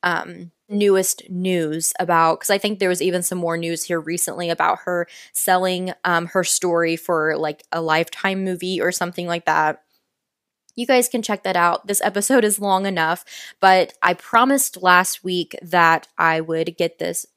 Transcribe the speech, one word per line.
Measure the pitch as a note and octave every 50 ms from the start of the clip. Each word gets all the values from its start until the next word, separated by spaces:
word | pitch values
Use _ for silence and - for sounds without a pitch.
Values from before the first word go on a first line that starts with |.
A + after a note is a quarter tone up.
um, | - F3+ E3+ E3 - - F3 F3 F3+ E3+ _ _ _ _
newest | G#3 G#3 G#3 G3+ F#3+ F#3+ F#3+ F#3 - - - -
news | F#3 F3+ F#3 F#3 F#3 F3 E3 D3+ D3+ E3 D#3+ - - -
about, | F#3 E3+ F3 E3 E3 D#3+ D#3+ -
'cause | - -
I | G3+ G3+
think | - G#3 G#3+ F#3+
there | G3 F#3
was | F3+ F3
even | D3 F#3 F3 F3+
some | F3 - F3+ F3+
more | F3 E3 E3 E3+
news | E3+ E3 E3+ D#3+ -
here | - F3 E3
recently | D#3 D#3+ E3+ F3 - - - - F3 E3+
about | E3+ - E3 E3+ E3 - -
her | - F3+ F3 E3+ _ - - - - _
selling, | - - - F#3 F#3 F#3 F#3 F#3 F3+ F#3 F#3 - _ _
um, | F3+ F3 E3 E3+ E3+
her | - F#3+ F3
story | - - - - F3+ E3+ E3+ E3+ E3 E3
for, | D#3+ - - F3 D#3+ D3+ D#3 D#3
like, | D3+ D#3 D3+ D3+ _ - _
a | - E3+
Lifetime | E3 D#3+ D#3 D#3+ E3+ - - - - G3 F#3+ F#3+ F#3+
movie | F#3+ F3+ F3 F#3 F#3 F#3+ E3+
or | A#2+ F3 F3+
something | - F#3+ F3 F3 - F3 F3
like | E3+ E3+ E3
that. | - D#3 D#3+ D#3 D#3 D#3 - _ _ _ _ _ _ _ _ _ _ _ _ _ _ _ _ _ _ _
You | - A#3+ A#3+
guys | C4 B3+ B3 -
can | - A#3+
check | A3 - G#3 G3 _
that | F#3+ F#3
out. | F3+ F3 F3 E3+ - -
This | - G3+ G3
episode | - G#3 G3 G3+ G3+ - C4 B3+ G#3+
is | G#3+ G#3 G3+
long | G3+ G3+ F#3+ F#3+ G3 G3
enough, | G3 E3+ D#3+ D#3+ E3+ - - - - - - - - _
but | - F#3+ F#3+ F#3 E3+ - - _
I | - F3+ F3+
promised | F3 - - - A3+ A#3+ C4 C#4 C#4 - - - F#3
last | F3 F#3 F3+ F3+ F#3 - - - _
week | F#3 F3+ F3+ E3+ - - -
that | - F3 F3 F3+ E3+ E3 E3 D#3+ - _ _ -
I | E3 E3 D#3+ D#3+
would | D#3+ D#3+ E3 D#3+ E3 E3+ E3 -
get | E3+ E3 - _
this | - - E3+ - - _ _